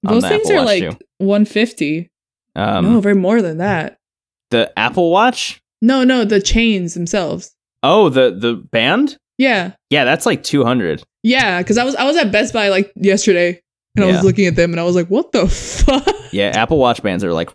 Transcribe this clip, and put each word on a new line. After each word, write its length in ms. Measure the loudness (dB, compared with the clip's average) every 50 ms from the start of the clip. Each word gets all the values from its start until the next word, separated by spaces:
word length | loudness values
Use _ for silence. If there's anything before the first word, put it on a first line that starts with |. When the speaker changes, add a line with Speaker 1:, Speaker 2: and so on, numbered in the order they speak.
| -2
Speaker 1:
on 80 | 0 0
Speaker 2:
Those 100 | 0 0
Speaker 1:
the 60 | 0
Speaker 2:
things 180 | 0 -2 0 0
Speaker 1:
Apple 100 | 0 0
Speaker 2:
are, 40 | 2
Speaker 1:
Watch, 160 | 0 0 0
Speaker 2:
like, 160 | -2 -6 -8 -12
Speaker 1:
too. 60 | -16 _ _ _
Speaker 2:
one 280 | -2 0 2 2 0
fifty. 640 | 0 0 -2 -2 -2 -2 -6 -6 -4 -4 -6 -8 _ _ _ _ _ _ _ _ _ _
Speaker 1:
Um, 300 | -6 -4 -2 -2 0 0
Speaker 2:
No, 160 | 2 2 2
they're 140 | 2 2 2
more 260 | 2 2 2 0 0
than 160 | 0 -2 -4 -4
that. 400 | -4 -2 -2 -4 -4 -8 -12 _ _ _ _ _ _ _ _ _ _ _
Speaker 1:
The 200 | 0 0 0 0 -2 -2
Apple 320 | -2 -2 0 0 0 2
Watch? 500 | 2 2 2 2 0 -2 -8 -10 -10 -14 _ _ _ _
Speaker 2:
No, 220 | 0 2 2 4 2
no, 180 | 2 2 2 0
the 160 | 0 0 0
chains 520 | 0 0 0 2 2 2 0 -2 -4 -6 -8
themselves. 600 | -8 -8 -4 -4 -4 -4 -4 -6 -10 -12 -16 _ _ _ _ _ _
Speaker 1:
Oh, 260 | 0 2 2 4 4 4
the, 220 | 4 4 2 2 2 0
the 160 | -2 -2 -2
band? 640 | -4 -8 -4 -2 0 0 2 2 0 0 -2 -4 _ _ _ _ _
Speaker 2:
Yeah. 340 | 0 0 0 0 -4 -6 -10 _ _ _
Speaker 1:
Yeah, 160 | 0 0 2
that's, 200 | 2 0 0 0
like, 180 | -2 -2 -2 -4
two 200 | -2 0 0 2
hundred. 400 | 2 0 0 -2 -2 -4 -6 -8 _ _ _ _
Speaker 2:
Yeah, 380 | 0 2 2 0 0 -2 -4 -2
'cause 140 | 0 0 0
I 60 | 0
was, 120 | -2 -2
I 80 | -2 -2
was 100 | 0 0
at 160 | 0 0 0
Best 220 | 0 0 -2 0 -2
Buy, 160 | -2 -2 0
like, 220 | 0 0 -2 -4 _
yesterday, 640 | -2 0 0 2 2 2 2 2 2 2 0 -2 -6 _ _ _ _ _ _ _
and 80 | 0 2
I 20 | 2
was 80 | 2 4
Speaker 1:
Yeah. 40 |
Speaker 2:
looking 240 | 2 2 2 2 2
at 100 | 0 2
them, 160 | 0 0 0
and 80 | 0 -2
I 40 | -2
was 120 | 0 0
like, 120 | 0 0 0
"What 240 | 0 -2 -2 -2
the 160 | -2 -2 0 0
<laughs> 0 |
fuck?" 600 | -2 -2 -4 -12 -2 2 2 4 2 2 0 -2 -4 -4 -8 -8 -4
Speaker 1:
Yeah, 180 | -2 -2 0 0
Apple 220 | -2 -2 0 2 2
Watch 240 | 2 2 0 0 -2
bands 200 | -4 -4 -2 -2
are, 80 | -2 -2
like, 160 | -2 -4 -6 -8